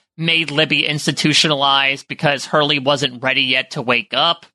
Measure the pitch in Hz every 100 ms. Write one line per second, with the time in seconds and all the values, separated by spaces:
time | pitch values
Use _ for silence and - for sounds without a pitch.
0 | _ - 165 165 151 143 151 147 147 147
1 | - 147 156 143 160 139 139 139 135 139
2 | - 139 151 135 - 156 147 147 131 143
3 | 139 123 131 131 131 131 131 156 120 120
4 | 107 131 170 170 -